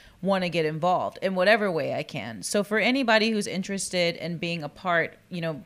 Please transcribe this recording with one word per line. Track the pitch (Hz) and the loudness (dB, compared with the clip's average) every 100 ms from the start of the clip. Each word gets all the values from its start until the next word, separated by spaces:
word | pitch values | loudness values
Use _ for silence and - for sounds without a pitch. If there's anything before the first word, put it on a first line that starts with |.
| - - | -20 -6
wanna | 185 190 180 | 0 0 0
get | 165 156 | 0 0
involved | 156 175 170 101 - | 0 0 2 0 -2
in | 190 | -2
whatever | 185 190 220 208 | 2 4 4 4
way | 160 135 | 0 -2
I | 127 | -2
can. | 156 135 110 110 | -4 -8 -8 -8
So | - 208 | -2 -2
for | 202 214 | 0 2
anybody | 202 269 240 220 226 | 2 2 4 4 4
who's | 214 - | 0 -2
interested | 175 185 196 - 180 170 170 | -4 -4 -6 -4 0 0 -2
in | 170 165 | -6 -6
being | 170 170 | -4 -4
a | 147 | -8
part, | - 185 170 143 - - | -6 0 0 0 -6 -12
you | 175 | -6
know, | 165 151 | -6 -6